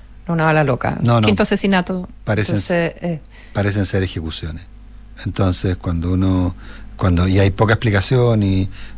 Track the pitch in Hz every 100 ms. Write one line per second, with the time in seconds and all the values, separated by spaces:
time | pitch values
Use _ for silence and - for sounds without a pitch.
0 | - - - 165 156 156 139 123 - -
1 | 120 120 107 214 208 196 202 190 175 185
2 | 185 - - - - 101 95 175 165 -
3 | 175 160 - - - - 202 208 - 98
4 | 92 - 80 - 82 80 - - - -
5 | - - 98 - 95 90 98 87 92 85
6 | 87 92 95 92 87 - - - - -
7 | 98 85 92 95 98 - 107 110 117 98
8 | - 127 120 110 98 95 95 - -